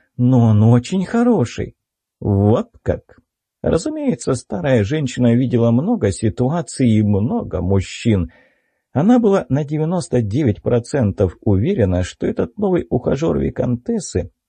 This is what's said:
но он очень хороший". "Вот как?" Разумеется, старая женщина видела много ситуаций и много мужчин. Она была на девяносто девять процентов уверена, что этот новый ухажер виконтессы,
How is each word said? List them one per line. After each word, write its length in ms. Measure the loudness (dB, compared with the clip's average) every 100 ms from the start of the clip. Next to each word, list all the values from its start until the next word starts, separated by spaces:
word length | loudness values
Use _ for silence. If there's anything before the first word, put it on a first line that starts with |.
| _ -2
но 220 | 2 4
он 240 | 4 6
очень 420 | 6 4 2 -4 -2
хороший". 720 | 0 2 2 0 -4 -10 -12 _ _ _ _
"Вот 500 | -2 2 4 2 0 _
как?" 380 | -6 -6 -8 -20 _ _ _ _
Разумеется, 720 | -2 -2 -4 -4 -4 -4 -4 -6
старая 480 | -6 -6 0 0
женщина 500 | 0 -2 -4 0 2
видела 380 | 2 2 0 2
много 400 | 2 0 0 -2
ситуаций 760 | -2 -4 -2 -2 -2 -6 -2 2
и 140 | 2
много 600 | 2 0 -2 -4 -6 -6
мужчин. 720 | 0 0 -2 -4 0 0 -2 -8 _ _ _ _ _
Она 240 | -2 2 2
была 300 | 4 0 0
на 140 | -2 -2
девяносто 560 | -2 -2 -4 -2 -2
девять 400 | 0 0 0 0
процентов 760 | 0 -2 0 -2 0 0 -2 0
уверена, 640 | 0 0 0 0 2 0
что 240 | -2 -4 -4
этот 300 | -2 -4 -4
новый 280 | -2 0 -2
ухажер 500 | -2 -2 -2 -2 -2
виконтессы, 880 | -2 -2 -4 -4 -4 -6 -4 -6 -6 -12